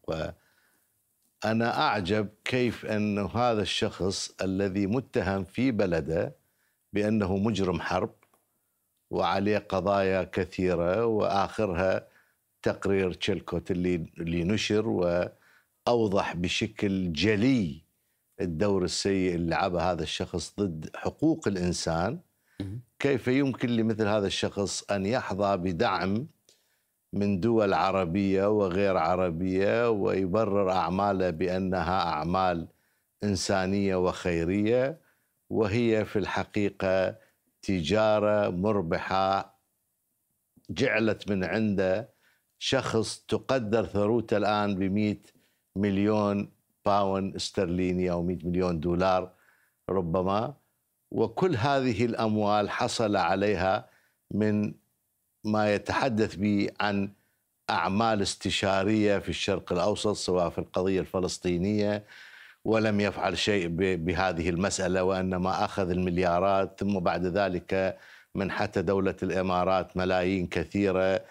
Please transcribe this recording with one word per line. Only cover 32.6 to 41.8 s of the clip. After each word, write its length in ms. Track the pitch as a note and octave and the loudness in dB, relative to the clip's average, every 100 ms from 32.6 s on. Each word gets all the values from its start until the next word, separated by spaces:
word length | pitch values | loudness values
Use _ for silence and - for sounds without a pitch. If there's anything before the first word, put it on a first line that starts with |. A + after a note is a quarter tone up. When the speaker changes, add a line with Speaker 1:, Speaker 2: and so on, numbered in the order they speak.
| D#2+ _ _ _ _ _ | -6 _ _ _ _ _
Speaker 1:
إنسانية 720 | G#2 F#2+ - G2 F#2 G2+ G2 F#2 | -2 -2 0 0 0 0 0 2
وخيرية، 1040 | F2+ - F#2 E2+ E2 G2+ G#2 B2 C3 D#3+ _ _ _ _ - | 0 0 -2 0 0 0 2 2 0 -4 _ _ _ _ -6
وهي 560 | G2+ G#2+ A2+ A#2 A2 G2 | -2 0 2 2 2 0
في 140 | G#2+ | -2
الحقيقة 960 | F2+ - F#2 G#2+ G2+ - F#2+ F#2+ F#2 A2 _ _ _ _ | -2 -4 -4 -2 -2 0 0 2 0 -4 _ _ _ _
تجارة 880 | - F#2+ D2+ G#2+ A2 G#2+ G#2 G#2 G#2 | -2 -2 2 2 4 4 4 2 2
مربحة 1080 | F2+ G#2 G2+ E2 F2 - F#2+ F#2+ G2 - _ _ _ _ _ _ _ _ _ _ _ - | 0 0 0 0 -2 -2 0 2 0 -2 _ _ _ _ _ _ _ _ _ _ _ -10
جعلت 600 | - B2+ A2 A2 G2 - | -2 0 2 0 0 -2
من 120 | G2 | -2
عنده 720 | F2 G#2 G#2+ G2 | 0 0 0 2